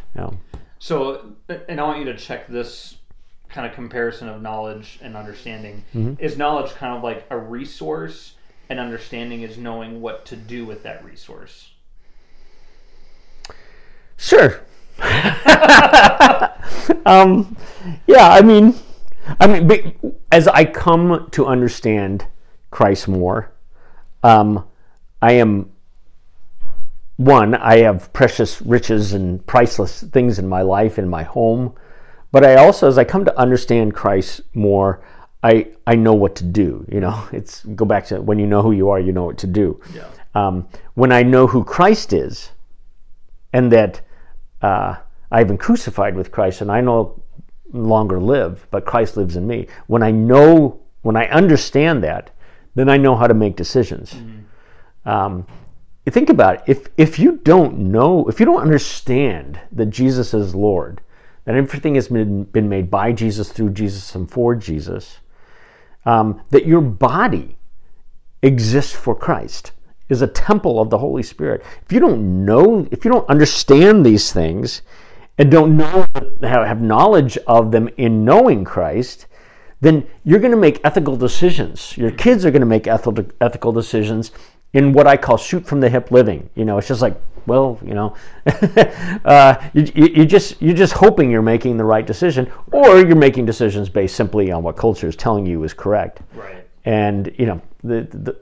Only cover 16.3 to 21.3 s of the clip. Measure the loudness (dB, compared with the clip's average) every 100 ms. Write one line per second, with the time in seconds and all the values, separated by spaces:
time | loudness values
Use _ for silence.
16.3 | 2 -4 -6 -2 -2 0 0 4 6 6
17.3 | 4 -2 -10 -16 -16 -14 -10 4 8 10
18.3 | 8 8 8 6 4 -10 -10 -6 -4 -4
19.3 | 6 6 8 6 4 2 -4 -10 -10 2
20.3 | 4 4 4 2 0 0 2 0 -2 -4